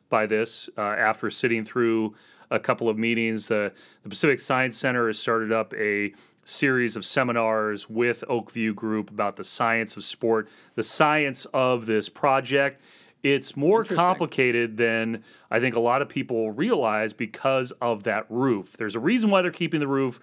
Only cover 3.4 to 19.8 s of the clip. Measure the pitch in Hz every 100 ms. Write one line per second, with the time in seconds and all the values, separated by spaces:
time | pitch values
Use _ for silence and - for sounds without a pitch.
3.4 | - 110 104 - - _ - - 156 131
4.4 | - 131 127 110 135 123 117 107 - 113
5.4 | 110 113 107 110 107 101 101 98 - _
6.4 | - - 143 127 120 110 95 - 127 117
7.4 | 113 110 107 104 - 113 120 117 - 120
8.4 | 113 117 110 107 110 110 98 104 104 98
9.4 | 98 - 117 113 110 - - - 117 110
10.4 | 110 - - - 110 - 156 151 143 127
11.4 | - 139 127 123 113 107 101 - 147 135
12.4 | 127 139 139 135 - - - _ 139 139
13.4 | - - 147 220 220 175 180 185 160 -
14.4 | 127 120 117 110 117 113 113 113 - -
15.4 | - 120 127 117 117 127 143 - 131 117
16.4 | 110 107 202 202 117 107 110 - 107 -
17.4 | 135 131 127 - 120 110 101 104 - 113
18.4 | 131 107 90 - 110 107 135 247 220 196
19.4 | 180 - 165 156